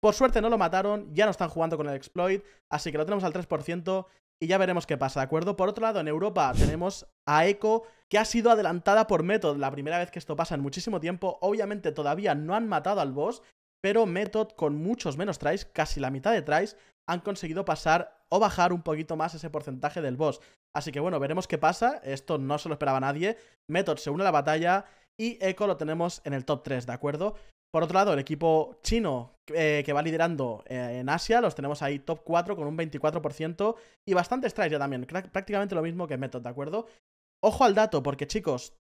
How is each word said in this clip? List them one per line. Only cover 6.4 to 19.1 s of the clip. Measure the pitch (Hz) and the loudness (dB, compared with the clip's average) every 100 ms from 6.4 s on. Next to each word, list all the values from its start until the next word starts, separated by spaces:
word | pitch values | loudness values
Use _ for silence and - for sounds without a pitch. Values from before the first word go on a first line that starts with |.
| 139 123 | 2 4
tenemos | 151 156 175 - - _ - | 4 4 -4 -6 -16 _ 2
a | 147 175 | 4 4
Echo, | 202 214 226 226 _ _ | 4 2 2 0 _ _
que | 208 | 2
ha | |
sido | 220 233 226 | 2 4 6
adelantada | 226 185 175 185 208 220 | 6 6 0 4 6 6
por | 180 | 2
Method, | 165 214 175 143 | 2 2 2 0
la | 139 | -2
primera | 143 143 175 | -2 -4 -2
vez | 175 | -4
que | - | -8
esto | - | -8
pasa | 151 165 151 | -4 -2 -2
en | |
muchísimo | 139 139 180 196 | -4 -6 -4 -4
tiempo. | 160 180 190 - | -4 -4 -4 -2
Obviamente | 185 208 202 208 175 | -2 0 -2 -2 -4
todavía | 143 143 160 202 | -2 -2 0 0
no | 147 151 202 | 0 0 -2
han | 233 | 0
matado | 170 143 202 | -2 0 0
al | 143 | 0
boss, | 131 170 247 _ _ _ _ | -2 -4 -4 _ _ _ _
pero | 190 220 | 0 2
Method, | 220 175 208 220 220 | 2 0 -2 -2 -2
con | - 156 | -2 -2
muchos | 147 170 247 165 139 | 0 -2 -4 -4 -4
menos | 202 160 | -4 -2
tries, | - 190 | -2 -2
casi | - - 151 - | -4 -4 -2 -2
la | 135 | -2
mitad | 135 160 | -2 0
de | 226 | 0
tries, | 151 151 208 - _ _ - | 2 0 0 -6 _ _ -6
han | 175 | -6
conseguido | 202 196 165 160 | -4 -6 -6 -6
pasar | 185 156 175 165 175 _ _ | -2 -2 2 2 2 _ _
o | 190 | 2
bajar | 208 180 180 | 4 4 2
un | 180 | 2
poquito | 165 156 156 | -2 -6 -4